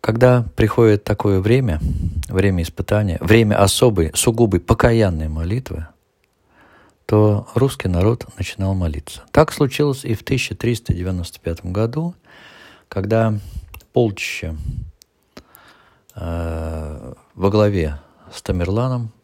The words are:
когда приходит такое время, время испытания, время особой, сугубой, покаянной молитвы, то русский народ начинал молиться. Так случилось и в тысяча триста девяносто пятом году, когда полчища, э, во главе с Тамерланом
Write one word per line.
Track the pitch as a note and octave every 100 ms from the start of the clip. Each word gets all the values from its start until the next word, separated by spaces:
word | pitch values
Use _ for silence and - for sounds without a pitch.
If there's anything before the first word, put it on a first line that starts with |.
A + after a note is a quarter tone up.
когда | - A2+ B2+ B2
приходит | A2+ - A2 - A2+ G#2
такое | - G#2 G#2 F#2+
время, | G2+ B2+ B2+ D2+ - - - - -
время | F#2 G2 F2+
испытания, | E2+ - - G#2+ G#2 E2
время | - A#2 G#2+ -
особой, | G2 - B2+ F#2+ D#2
сугубой, | - - A2+ A#2 A2
покаянной | - A2+ B2 A2+ G2+ D#2+ D#2
молитвы, | D#2 E2 A#2+ C3 D2+ D#2+ _ _ _ _ _ _ _ _ _ _ _ -
то | G#2+ G#2+ G#2 -
русский | A2+ C3+ - -
народ | F2 G2+ A#2 - -
начинал | F#2 - F#2+
молиться. | F#2+ E2+ D2 - - -
Так | - D#3
случилось | - C#3 - D3 C3
и | B2+
в | G#2+
тысяча | - C3 -
триста | G#2 A#2 A2+ -
девяносто | F2+ F2+ F2+ E2+ -
пятом | E2 E2 F2+
году, | F#2+ A#2 C#3 E3+ - _ - - - - - _
когда | G2 G2 A2+ A2+ G#2+ - - - - _
полчища, | C3 A2+ G2 - - F2 D#2 - - - _ _ _ _ - _ - _ _ _ _ _
э, | - E2+ E2+ E2 D#2+ D#2+ D#2+ D#2 C#2+ C2 - _
во | - F#2+
главе | G#2 G#2 G2 D#2 D2 _ _ -
с | -
Тамерланом | - F2+ F2 G#2+ B2+ B2 A2+ _